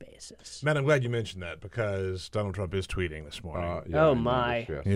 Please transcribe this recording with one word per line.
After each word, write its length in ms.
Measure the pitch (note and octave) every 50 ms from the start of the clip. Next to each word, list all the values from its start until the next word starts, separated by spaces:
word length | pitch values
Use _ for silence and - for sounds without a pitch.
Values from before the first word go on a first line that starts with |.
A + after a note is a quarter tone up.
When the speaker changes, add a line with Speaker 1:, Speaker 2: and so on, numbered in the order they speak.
Speaker 1:
basis. 640 | - - - - - - - - - - - - -
Speaker 2:
Matt, 120 | D3 D#3
I'm 60 | D3 C3+
glad 220 | C#3+ D3+ C#3 B2
you 60 | A#2+
mentioned 340 | A#2+ A#2 A2+ F#2+ F#2 F#2 F2+
that 160 | E2+ D#2+ D#2+
because 680 | - G2 - A#2+ A2+ G#2 G2 G2 F#2+ F#2+ F#2+ F#2 - -
Donald 260 | - A2 G#2 G2+ F2+
Trump 180 | G#2 G2+ E2+ E2+
is 140 | F#2+ F#2 -
tweeting 360 | - - F2+ E2+ D2+ D#2 D#2
this 200 | D2 - - -
morning. 260 | F2 D#2 F2 F2 E2+
Speaker 3:
Uh, 120 | F2 E2 D2+
yeah, 180 | - - D3+ D#3
Speaker 1:
Oh, 60 | D#3+
Speaker 3:
I 40 | C#3
Speaker 1:
my. 380 | A#2+ A2+ A#2+ B2 B2+ A#2+ A#2+ A#2+
Speaker 3:
noticed, 160 | A#2 A2+ -
yes. 140 | D#2+ C#2 C#2+
Speaker 2:
He 60 | G2 G2